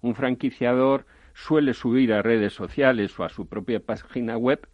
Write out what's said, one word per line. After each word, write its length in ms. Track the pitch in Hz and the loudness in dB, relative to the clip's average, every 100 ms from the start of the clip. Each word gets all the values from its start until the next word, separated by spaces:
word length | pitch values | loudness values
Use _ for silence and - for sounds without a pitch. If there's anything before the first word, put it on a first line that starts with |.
un 140 | 120 | -4
franquiciador 920 | 107 131 127 135 - 120 127 135 135 - _ - | -2 -2 -2 -4 -2 0 2 2 0 -4 _ -20
suele 380 | - - 156 139 | -12 0 2 2
subir 380 | 120 120 127 123 | 0 0 2 4
a 100 | 104 | 2
redes 300 | 110 113 101 | 2 2 0
sociales 640 | - 92 - 131 117 98 - | -4 -8 2 2 2 0 -4
o 60 | |
a 40 | 82 | -8
su 180 | - 85 | -8 -10
propia 340 | 101 92 110 | -8 -4 -4
página 560 | - 110 - 127 117 117 | -4 -10 -8 -6 -4 -2
web 280 | 123 147 - | 0 -2 -4